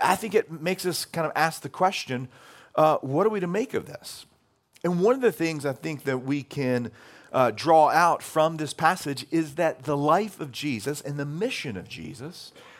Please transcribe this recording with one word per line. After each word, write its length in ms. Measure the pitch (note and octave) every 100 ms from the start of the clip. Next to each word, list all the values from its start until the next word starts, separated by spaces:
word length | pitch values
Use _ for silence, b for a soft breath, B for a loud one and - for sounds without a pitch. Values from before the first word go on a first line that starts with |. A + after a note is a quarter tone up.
I 140 | C#3 F#3+
think 180 | A3
it 180 | G#3+ -
makes 340 | D#3+ E3 F#3 F3+
us 200 | E3 -
kind 220 | E3+ D#3
of 60 | -
ask 260 | D#3+ -
the 80 | D3
question, 580 | - F#3 G3 - B2+ C3 B B B B
uh, 240 | - D#3 D3
what 300 | C3 C#3+ G#3+
are 20 |
we 100 | G#3+
to 80 | F3+
make 280 | F3+ C4 G#2
of 100 | D#2+
this? 400 | - - - - _ _ _ _ _
And 180 | E3+ F3
one 120 | G3+
of 80 | C4
the 100 | A#3+
things 320 | - E3 D#3
I 100 | C#3
think 320 | B2+ D#3+ D3 C#3
that 180 | C3
we 180 | C3 C#3+
can, 480 | B2+ C#3+ B2+ B2 A#2 B B B B
uh, 200 | B2+ B2
draw 380 | G#2+ D3+ D#3+ D3
out 340 | D3 F3 D3
from 340 | - D#3+ D#3+ D#3+
this 160 | D3
passage 540 | - D#3+ F#3 D3 C3 -
is 260 | E3 D#3 C#3+
that 280 | D#3+ -
the 120 | C#3 C#3+
life 440 | D3 E3+ G#3 -
of 120 | D3+
Jesus 500 | A2 D3 A#2 G#2+ D3
and 180 | - C#3+
the 60 | C#3+
mission 520 | D#3 A#3+ - D3 F#3+
of 100 | -
Jesus, 640 | - D#3 - C#3+ - - B B